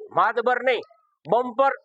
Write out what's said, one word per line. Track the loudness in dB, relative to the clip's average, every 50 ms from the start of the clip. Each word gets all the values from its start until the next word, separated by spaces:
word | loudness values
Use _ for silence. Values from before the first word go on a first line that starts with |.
| -20 -4
માતબર | 0 0 2 2 0 0 0 0 0 0 0
નહીં, | 0 0 0 -4 -10 _ _ _ _ _ _ _
બમ્પર, | 0 0 0 0 -2 -2 0 0 0 0 -2 _